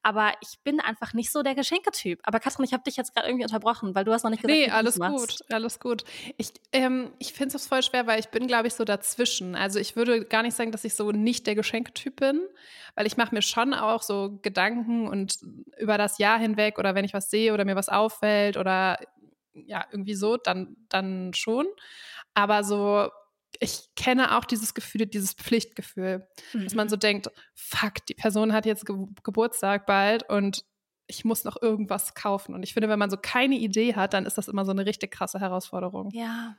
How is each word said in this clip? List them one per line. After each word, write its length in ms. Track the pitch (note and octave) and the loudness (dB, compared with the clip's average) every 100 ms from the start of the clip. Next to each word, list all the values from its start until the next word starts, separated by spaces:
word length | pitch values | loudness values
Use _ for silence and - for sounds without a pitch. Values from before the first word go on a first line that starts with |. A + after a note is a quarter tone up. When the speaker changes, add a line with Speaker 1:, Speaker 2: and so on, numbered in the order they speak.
Speaker 1:
aber 300 | G#3+ G#3+ G#3 - | 0 2 0 0
ich 180 | - - | -12 -8
bin 180 | - D4+ | -2 0
einfach 320 | - A3+ A3+ | -2 -4 -6
nicht 180 | A3+ A#3+ | -4 -2
so 100 | D4+ | 0
der 140 | C#4 C4+ | 0 0
Geschenketyp. 640 | B3+ D#4+ - - G3 E3+ | 0 0 -2 -2 -4 -4
Aber 160 | - A3 | -2 0
Katrin, 260 | C#4 - C4 | -2 -2 -2
ich 80 | |
hab 100 | B3 | 0
dich 140 | C4+ - | -4 -6
jetzt 180 | B3 A#3 | -2 0
grad 100 | - | 0
irgendwie 200 | B3 A3 | 0 0
unterbrochen, 500 | G#3+ A3 A#3 G3 G3 | 0 0 0 0 0
weil 80 | |
du 80 | G3 | 2
hast 120 | A3+ | 2
noch 60 | A3+ | 2
nicht 120 | A3 | 0
gesagt, 180 | A#3+ D#4 | 4 6
Speaker 2:
Nee, 60 | C#4+ | 6
Speaker 1:
wie 40 | |
du 60 | A3 | 4
Speaker 2:
alles 200 | A3+ F#3 | 4 2
Speaker 1:
das 40 | |
machst. 400 | F3 C#4 A#3 - - | 0 0 -2 -6 -4
Speaker 2:
gut, 80 | |
alles 260 | A3+ A3+ - | -2 -2 -4
gut. 240 | B3 A3+ - - - - | -4 -4 -6 -14 -14 -8
Ich, 140 | - - _ | -8 -10 _
ähm, 400 | C4+ B3+ B3+ B3 - | 2 2 0 -4 -10
ich 120 | - | -12
find's 240 | - C#4 C#4 | -6 -4 -4
auch 120 | - | 0
voll 140 | C4 | 0
schwer, 260 | B3+ B3 A#3 | 2 0 2
weil 120 | A3 | 0
ich 80 | A3 | 0
bin, 200 | A3+ B3 | -2 2
glaub 180 | A#3+ A3+ | 2 2
ich, 80 | |
so 100 | - | 0
dazwischen. 720 | G#3+ G3+ - - A#3+ - F#3 F3+ | -2 0 -2 0 0 0 -4 -2
Also 240 | G3 G3+ | 0 0
ich 160 | G#3+ A#3 | -2 0
würde 300 | A#3 A#3 G3+ | 2 2 2
gar 180 | A3 | 2
nicht 120 | A#3 A3+ | 2 -2
sagen, 160 | A3+ | -4
dass 100 | A3 | -4
ich 120 | A3 - | -6 -2
so 160 | G#3 | 0
nicht 360 | G#3 A3 A#3+ - | 2 2 2 0
der 80 | G#3 | 0
Geschenketyp 540 | G#3 A3+ A#3+ - C#4 - | 0 -4 -6 -8 -10 0
bin, 220 | C4+ D4 F#4+ - - - - - | 2 2 -2 -10 -20 -20 -12 -2
weil 100 | G#3+ | -2
ich 120 | - | 0
mach 140 | A#3 | 0
mir 120 | G#3+ | 0
schon 300 | - - B3 | 0 2 0
auch 280 | C#4 G#3+ A3+ | 2 2 0
so 380 | - G3+ G3 G3+ | 0 -2 -2 -4
Gedanken 680 | G3+ G3 F#3+ A#3+ A3+ A#3 A3 | -4 0 0 0 0 0 0
und 300 | G3 F#3+ - - - - - | -2 -2 -6 -8 -18 -20 -6
über 200 | G#3+ G#3 | 0 2
das 200 | G#3 - | 0 2
Jahr 220 | G#3 A3 | 2 4
hinweg 400 | A3+ G#3 G#3+ G#3+ | 2 2 0 2
oder 160 | G3 F#3+ | 0 0
wenn 100 | G3 | 0
ich 80 | |
was 160 | G3+ - | -4 0
sehe 240 | G#3+ A3+ | 2 4
oder 100 | G#3+ | 2
mir 120 | G3 G3 | 2 0
was 120 | G3 | 2
auffällt 720 | G3 A3 - G#3+ G#3 G#3 G3 | 2 2 2 2 4 2 2
oder 400 | F#3 F#3 F#3+ - - _ - _ _ | 0 2 2 0 -8 _ -20 _ _
ja, 320 | - F3 G3 - | -20 -10 -8 -6
irgendwie 240 | G#3 G3 G3 | -6 -6 -2
so, 200 | G#3 A#3+ | 0 0
dann, 380 | F#3+ F#3 F#3 - _ | 0 -2 -6 -12 _
dann 440 | F#3+ F#3+ F#3 F#3 | -2 -2 -4 -4
schon. 340 | F3+ - A#3 F4 G#4+ - - - - - | -4 0 0 0 -4 -20 -20 -18 -18 -2
Aber 300 | - G3+ G#3 | 2 4 4
so, 460 | G3+ G#3 G3+ G#3 G3+ - _ _ _ - | 4 2 4 4 2 -4 _ _ _ -6
ich 300 | - - - - | -4 -4 -10 -2
kenne 420 | - B3+ B3+ A#3 | 2 4 4 2
auch 60 | - | 2
dieses 280 | A3+ A3 | -4 -2
Gefühl, 320 | - - G#3+ G#3+ | -6 -8 -2 -2
dieses 280 | G#3 G3 | -2 -4
Pflichtgefühl, 960 | - - A#3 - - - - F#3 F#3 - - - | -6 0 0 0 -12 -12 -6 -4 -4 -8 -20 -8
dass 220 | A#3 F#3+ | -6 -2
man 140 | A3 G#3 | -2 0
Speaker 1:
Mhm. 20 | |
Speaker 2:
so 80 | G#3+ | 2
denkt, 320 | G#3+ G3+ - - - | 2 0 -4 -14 -20
"Fuck, 520 | - - - G#3+ - - | -18 -8 -4 -4 -4 -10
die 80 | - | -2
Person 380 | A3 G#3 A3 | 0 2 2
hat 120 | G#3+ A3 | 2 2
jetzt 200 | G#3 - | -2 -4
Ge-, 220 | G3 F#3+ G3+ | -6 -8 -8
Geburtstag 600 | - G3+ A#3 - G3 G3+ G3+ | -4 0 0 0 0 0 4
bald 420 | G3 G3+ A3+ - | 4 4 2 0
und 380 | G3+ G3+ G3 _ _ _ _ - | 0 0 -2 _ _ _ _ -16
ich 180 | - A3+ | -4 -2
muss 180 | A3+ | -2
noch 180 | - - | -4 -2
irgendwas 540 | A3+ A3 G3+ G3 - - | 0 0 -2 -4 -4 -6
kaufen." 380 | G#3 G3 - | -2 -2 -4
Und 100 | F3+ | -10
ich 100 | F#3+ | -4
finde, 160 | - G#3+ | -2 2
wenn 100 | G#3+ | 2
man 120 | G3+ | 0
so 60 | G3 | -2
keine 380 | - B3 C4+ C4 | 0 2 4 4
Idee 400 | A3 G3 A#3 A3 | 2 2 2 2
hat, 180 | G3 | 2
dann 120 | G3 F#3+ | 0 0
ist 120 | - | -4
das 100 | - | -4
immer 180 | G3+ G3 | -2 0
so 60 | |
eine 140 | G3 G3 | 0 -2
richtig 260 | G#3+ - | -4 -8
krasse 280 | - F#3+ F#3+ | -6 -6 -4
Herausforderung. 720 | G3 F#3 - F3+ F3+ F#3+ G3+ | -4 -4 -6 -6 -6 -6 -8
Speaker 1:
Ja. 460 | A3+ A3+ A#3 A#3 | -8 -8 -8 -10